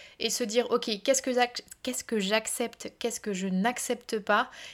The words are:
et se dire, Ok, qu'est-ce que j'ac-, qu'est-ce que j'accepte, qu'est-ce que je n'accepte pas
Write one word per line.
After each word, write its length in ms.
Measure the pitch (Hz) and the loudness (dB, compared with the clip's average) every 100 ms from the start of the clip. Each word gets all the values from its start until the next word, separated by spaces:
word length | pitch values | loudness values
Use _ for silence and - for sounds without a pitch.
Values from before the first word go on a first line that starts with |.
| - - | -20 -4
et 100 | 226 | -2
se 140 | - | 0
dire, 260 | 233 226 240 | 0 2 2
Ok, 200 | 240 240 208 | 2 0 0
qu'est-ce 180 | - 269 | 2 2
que 120 | 269 | 2
j'ac-, 300 | 247 240 240 - - | 2 2 0 -12 -10
qu'est-ce 200 | - 254 | -6 -6
que 160 | - 220 | -2 0
j'accepte, 760 | 190 214 214 - 226 - - - | 2 2 0 -2 -4 -6 -12 -6
qu'est-ce 200 | 240 220 | -4 -4
que 140 | - | -4
je 140 | 185 190 | -2 0
n'accepte 720 | 185 214 247 - 240 - 220 | 2 2 0 -2 -4 -4 -4
pas 320 | 196 208 247 - - | 2 2 2 -6 -18